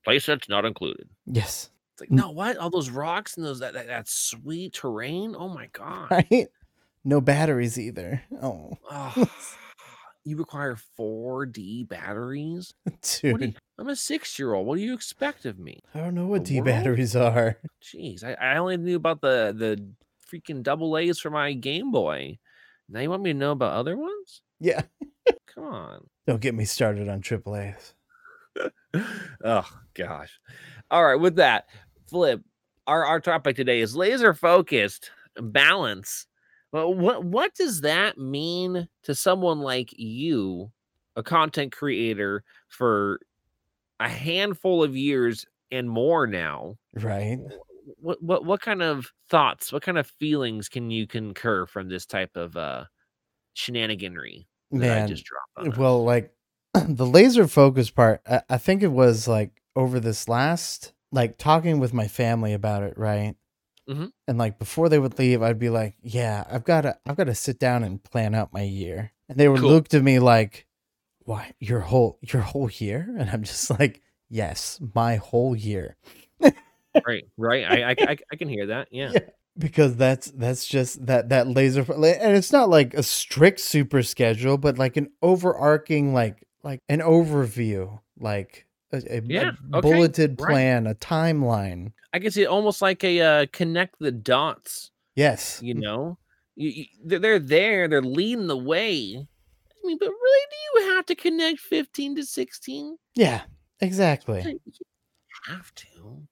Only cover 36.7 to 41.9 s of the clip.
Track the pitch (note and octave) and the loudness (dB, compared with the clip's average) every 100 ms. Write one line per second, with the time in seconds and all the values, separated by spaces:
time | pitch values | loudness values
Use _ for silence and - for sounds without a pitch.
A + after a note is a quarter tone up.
36.7 | D#3 E3 F#3 F3+ B3 F3 G#3+ F#4 - E4+ | -4 -2 0 0 0 -4 -2 -2 -2 -4
37.7 | F3+ D3 E3 G#3 - C3 C#3+ D#3+ F3 F#3 | -2 0 0 0 -4 -8 -6 -6 -4 -4
38.7 | F3+ E3+ _ - C#3 F#3+ F#3 F3+ D#3 C#3 | -6 -8 _ -8 -2 0 2 0 -2 -4
39.7 | B2+ B2 - A2+ A#2 D#3+ C3+ F#2+ F2+ G2+ | -6 -6 -12 -12 -8 -2 -2 -2 -6 -12
40.7 | _ _ _ _ - - E3 D#3 D#3 C#3 | _ _ _ _ -12 0 0 2 -2 -8
41.7 | - D3 | -6 -4